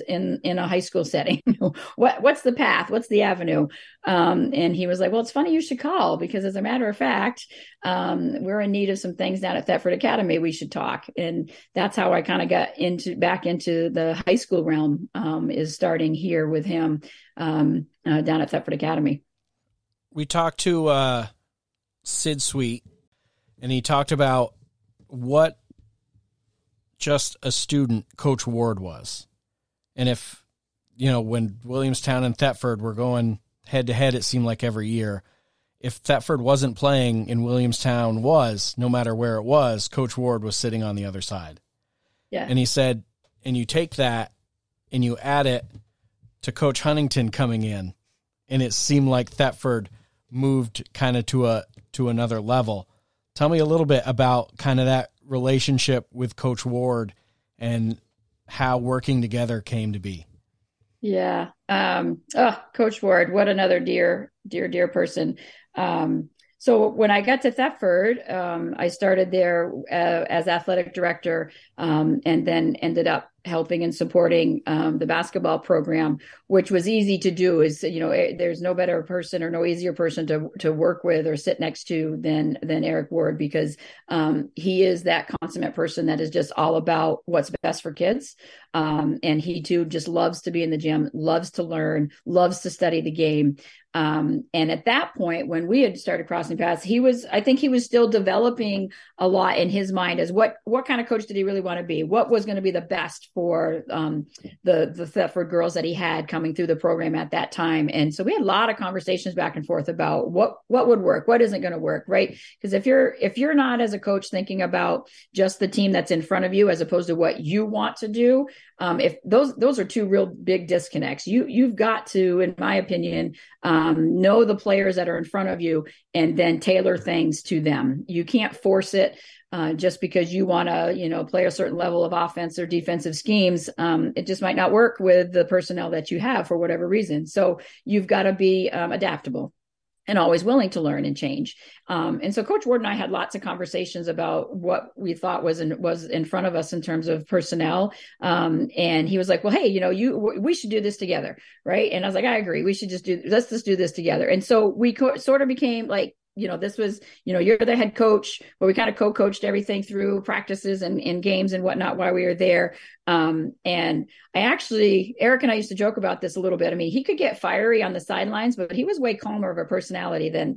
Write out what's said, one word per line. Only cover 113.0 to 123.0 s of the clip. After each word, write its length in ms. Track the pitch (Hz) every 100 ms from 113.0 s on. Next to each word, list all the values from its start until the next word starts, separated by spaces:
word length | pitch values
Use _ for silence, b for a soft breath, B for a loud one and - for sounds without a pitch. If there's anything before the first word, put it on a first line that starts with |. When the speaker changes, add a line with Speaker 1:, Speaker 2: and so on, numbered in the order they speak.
| 262 -
Speaker 1:
if 200 | 196 226
you're 160 | 285 294
not 260 | 262 240
as 120 | 226
a 60 | 202
coach 300 | 202 196 196
thinking 320 | 190 196 190
about 480 | 175 180 175 170 - B B
just 260 | 190 190 -
the 80 | 196
team 240 | - 196
that's 200 | 185 165
in 100 | 170
front 240 | 156 190 185
of 80 |
you 160 | 190 202
as 100 | 165
opposed 280 | 160 180 175
to 80 | 165
what 240 | 165 -
you 260 | 156 202 214
want 300 | 214 214 -
to 100 | 220
do, 380 | 220 240 262 277 B B -
um, 200 | 180 175
if 160 | - - -
those, 280 | 220 285 -
those 200 | 247 262
are 60 |
two 220 | 190 233 208
real 200 | 196 185
big 400 | - 175 185 165
disconnects. 600 | 180 - 151 135 139 -
You, 180 | 226 269
you've 280 | 247 254 202
got 320 | 214 220 -
to, 320 | 196 185 180
in 160 | 180 180
my 180 | 185 196
opinion, 600 | 185 175